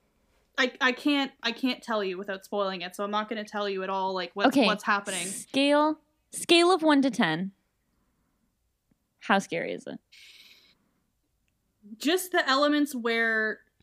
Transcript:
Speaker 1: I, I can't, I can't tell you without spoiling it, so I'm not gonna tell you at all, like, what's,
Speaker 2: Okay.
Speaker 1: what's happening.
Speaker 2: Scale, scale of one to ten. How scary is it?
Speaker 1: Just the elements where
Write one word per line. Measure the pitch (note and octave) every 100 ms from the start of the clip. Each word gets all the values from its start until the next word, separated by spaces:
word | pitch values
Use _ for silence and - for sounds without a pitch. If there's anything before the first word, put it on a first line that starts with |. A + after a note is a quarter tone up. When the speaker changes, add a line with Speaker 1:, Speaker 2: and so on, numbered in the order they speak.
| _ _ _ _ _ -
Speaker 1:
I, | C4 -
I | C4
can't, | B3+ D4 C#4+ C4+ -
I | A#3
can't | A3+ C4 A3
tell | - A3
you | F#3+ F3+
without | G3+ F#3+ -
spoiling | G3+ F#3+ F#3
it, | F3+ -
so |
I'm | G3+
not | G#3 G#3+
gonna | A3+ G#3
tell | G#3 G3+
you | F#3+
at | F#3
all, | G3 F#3+
like, | F#3 F3+ G3
what's, | B3 C#4
Speaker 2:
Okay. | G3+
Speaker 1:
what's | G3+ -
happening. | G3+ G3+ F#3 F3+
Speaker 2:
Scale, | A3 - C4+ C#4+ D4 D#4 D#4 _ _ _
scale | - - E4+ F4
of | F4+
one | D#4 C#4
to | C4+
ten. | B3+ E3+ D#3 F#3+ - _ _ _ _ _ _ _ _ _ _ _ _ _ _ _ _
How | - G3
scary | - E3 F2+
is | F2 -
it? | - _ - - - - - _ _ _ _ _ _ _ _ _ _ _ _ G#3 A3
Speaker 1:
Just | C4 F#4 -
the | F4 C#4
elements | C4+ D4 D4 C#4+ B3
where | A3+ A3+ A3+ A3 G#3+ G#3+ _ _